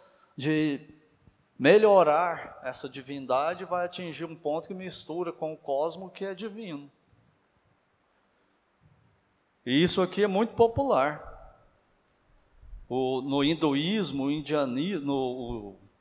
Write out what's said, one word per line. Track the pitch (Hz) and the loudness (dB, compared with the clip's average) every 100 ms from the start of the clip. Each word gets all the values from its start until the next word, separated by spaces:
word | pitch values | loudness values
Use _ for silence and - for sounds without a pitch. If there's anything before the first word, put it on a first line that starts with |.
| - _ _ | -20 _ _
de | - 143 156 151 139 - - _ _ _ _ _ - | -6 0 2 2 -2 -10 -20 _ _ _ _ _ 2
melhorar | 135 208 214 196 156 156 175 160 - - | 8 8 10 8 8 4 2 -4 -10 -10
essa | 131 - 135 | -10 -8 -12
divindade, | 135 127 143 131 131 156 180 | -12 -12 -10 0 0 0 -4
vai | 175 180 180 | -4 -4 -4
atingir | 180 175 143 | -6 -10 -8
um | 165 160 | -10 -8
ponto | 147 156 165 | -4 -4 -6
que | |
mistura | 185 185 - - 165 170 | -10 -10 -12 -10 -6 -6
com | - 160 | -6 -10
o | 156 | -8
cosmo, | - 139 165 165 185 | -4 -2 -2 -6 -14
que | - | -10
é | 196 | -10
divino. | 180 220 208 202 143 143 _ _ _ _ _ _ _ _ _ _ _ _ _ _ _ _ _ _ _ _ _ _ _ _ _ _ _ | -8 -10 -10 -12 -12 -14 _ _ _ _ _ _ _ _ _ _ _ _ _ _ _ _ _ _ _ _ _ _ _ _ _ _ _
E | 120 139 | 0 4
isso | 175 - | 4 2
aqui | 180 196 | 0 2
é | 208 | 0
muito | 190 226 | 2 0
popular. | - 226 226 185 156 143 151 - - - - _ _ _ _ _ _ _ _ _ _ - - - | 4 2 4 2 2 2 -2 -14 -18 -20 -20 _ _ _ _ _ _ _ _ _ _ -20 -18 -6
O, | 127 131 131 | -2 -2 -2
no | 139 139 | -2 0
hinduísmo | 143 156 156 139 165 214 151 135 135 | 0 2 2 2 0 0 -2 -2 -2
indiani-, | 156 143 151 135 123 180 180 | -4 -2 -2 0 -2 -4 -4
no, | 143 | -2
o | 139 127 127 120 117 101 95 98 _ | -2 -2 -4 -8 -8 -10 -18 -20 _